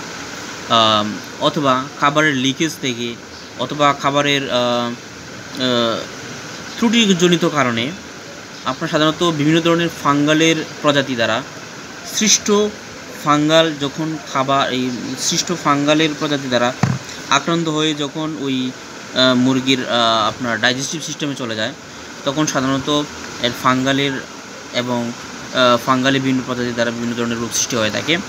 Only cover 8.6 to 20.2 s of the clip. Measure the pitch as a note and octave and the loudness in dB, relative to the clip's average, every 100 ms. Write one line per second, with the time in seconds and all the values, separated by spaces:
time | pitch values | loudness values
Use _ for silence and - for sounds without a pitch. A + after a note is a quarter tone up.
8.6 | A#2+ C3+ D#3+ D#3 D#3 D#3 F3 D#3 D3 E3 | -6 -4 0 2 2 2 0 2 4 4
9.6 | E3 E3+ E3+ - D3 C#3+ D3 D#3 E3 D#3+ | 4 2 0 0 2 4 4 4 4 2
10.6 | - - D3 C#3+ C3 A#2+ A2 A2+ C#3 - | -2 -2 2 2 2 0 0 0 -4 -12
11.6 | - - - - - - G#3 - - G#3 | -14 -14 -16 -14 -8 0 2 2 4 2
12.6 | G#3 G#3 - - - - D#3 D3 D3+ E3 | 2 -2 -14 -16 -16 -4 2 4 6 6
13.6 | E3 C#3+ C#3+ D3 D#3 D#3 - C#3 C3 C#3 | 4 2 -4 -2 -4 -4 -4 -2 2 2
14.6 | F#2 B2+ B2+ B2 - C3 - E3+ - E3+ | 2 0 -2 -4 -6 -4 -2 0 -2 0
15.6 | D#3 C#3+ C#3+ D3+ D#3+ D3 D#3 C#3+ C3+ B2 | 2 2 4 4 2 0 -2 -2 0 0
16.6 | B2 C3 - - - - - C#3 F3 E3+ | 0 2 0 0 -6 -10 0 0 2 0
17.6 | D#3+ D3+ D#3 D3 C#3+ D#3+ D#3 D#3+ C#3 C3 | 0 0 0 0 -4 -4 -6 -4 -2 -2
18.6 | B2+ B2+ - - - B2+ B2+ B2+ B2+ C3 | -2 -6 -14 -14 -6 2 4 6 4 4
19.6 | C3 C3 - A#2 A2+ A2+ | 2 2 2 2 4 4